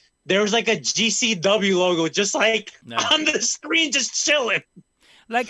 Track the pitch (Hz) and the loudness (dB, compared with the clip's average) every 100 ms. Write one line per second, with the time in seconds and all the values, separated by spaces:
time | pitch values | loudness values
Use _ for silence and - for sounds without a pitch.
0 | _ _ - 185 208 226 220 202 - - | _ _ -2 0 2 0 0 -2 -2 0
1 | 220 - 240 196 170 214 196 180 180 175 | 0 0 0 0 2 2 2 2 2 2
2 | 165 151 202 311 208 220 - - - 117 | 0 0 -2 2 2 0 -4 -16 -8 -4
3 | - 311 311 302 - - 294 330 311 277 | 0 0 0 0 -2 -4 -2 -2 0 -2
4 | 247 - - 294 233 175 - - - _ | -4 -2 0 0 0 -4 -6 -18 -20 _
5 | _ - - 226 247 | _ -20 -4 -4 -2